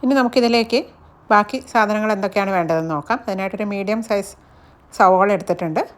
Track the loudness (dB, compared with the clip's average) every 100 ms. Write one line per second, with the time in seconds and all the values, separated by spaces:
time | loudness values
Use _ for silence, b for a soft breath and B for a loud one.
0 | 2 2 2 2 2 2 2 -2 -4 -16
1 | -20 -20 _ 2 2 -4 -4 0 0 0
2 | -2 -2 -2 -2 0 0 0 -2 -2 -6
3 | -4 -6 -4 -6 -6 -6 -6 -6 -4 -4
4 | -2 -4 -4 -12 b b b b b 2
5 | 4 6 4 0 -2 -4 -2 -4 -6